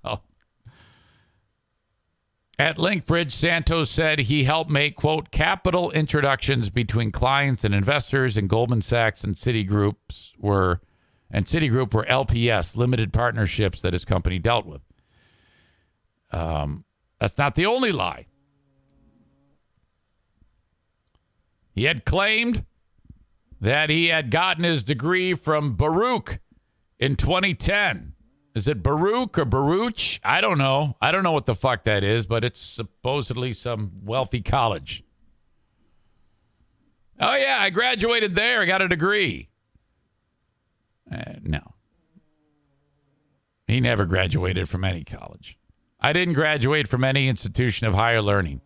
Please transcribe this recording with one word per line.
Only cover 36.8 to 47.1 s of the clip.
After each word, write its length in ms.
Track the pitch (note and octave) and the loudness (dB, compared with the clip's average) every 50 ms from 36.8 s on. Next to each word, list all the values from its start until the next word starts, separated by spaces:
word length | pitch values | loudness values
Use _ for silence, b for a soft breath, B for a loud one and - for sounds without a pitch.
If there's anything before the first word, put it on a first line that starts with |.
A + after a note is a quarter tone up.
| _ _ _ _ _ _ _ - | _ _ _ _ _ _ _ -4
"Oh, 160 | - F#3+ C4 | -2 0 0
yeah, 240 | C#4 C4+ C4+ C4+ A#3+ | 0 0 0 2 2
I 80 | G3 G3 | 0 0
graduated 640 | F3 G3 A#3 B3+ B3+ A3 G3+ A#3 A#3+ A#3 A3 G3+ F3 | 0 0 0 0 0 0 0 0 2 2 0 0 0
there. 260 | G3+ G#3+ A#3 B3 A3+ | 0 2 2 2 2
I 40 | G3 | 2
got 160 | E3 F#3 F#3+ | 2 2 2
a 60 | F#3+ | 2
degree." 600 | F3+ F3+ D#3+ D#3 F#3 G#3 G#3 F#3+ C#3+ F2+ C2 - _ _ _ _ _ _ _ _ _ _ _ _ _ _ _ _ _ _ _ _ _ _ _ _ _ _ _ _ _ _ _ _ - | 0 0 0 2 0 2 2 0 0 -2 -6 -12 _ _ _ _ _ _ _ _ _ _ _ _ _ _ _ _ _ _ _ _ _ _ _ _ _ _ _ _ _ _ _ _ -12
Uh, 260 | - - - - - - | -10 -10 -10 -12 -14 -12
no. 320 | - - D#3 C#3+ - - - _ _ _ _ _ _ _ _ - _ _ _ _ _ _ _ _ _ C#3+ C#3 C#3 _ _ _ _ _ _ _ _ _ _ _ _ _ _ _ _ _ | -6 -6 -6 -6 -6 -12 -20 _ _ _ _ _ _ _ _ -20 _ _ _ _ _ _ _ _ _ _ _ _ _ _ _ _ _ _ _ _ _ _ _ _ _ _ _ _ _
He 140 | - B2+ B2 | 0 0 2
never 260 | B2 A#2+ A#2+ G#2 G2+ | 2 2 2 2 2
graduated 640 | E2 F2+ F#2 F#2+ F#2 - - F2+ F#2 F#2 F#2 F2+ - | 2 2 0 2 2 0 0 0 0 -2 -2 -4 -4
from 140 | - G2 F#2+ | -4 -2 -2
any 200 | F#2+ F#2 E2+ C#2+ | -2 -2 -4 -8
college. 540 | - - - - G1+ - - - - - _ _ _ _ _ _ _ _ _ | -10 -12 -14 -14 -16 -18 -20 -20 -20 -20 _ _ _ _ _ _ _ _ _
"I 140 | - C#3 D3+ | 0 2 2
didn't 220 | F3 F3+ F3 E3 | 2 2 2 2
graduate 520 | C3+ D#3 D3+ D3+ D3 A#2 C3 D3+ D3+ C#3+ | 2 2 2 2 2 2 2 2 0 0
from 160 | - - B2 C3 | 0 0 0 2
any 240 | C3 | 2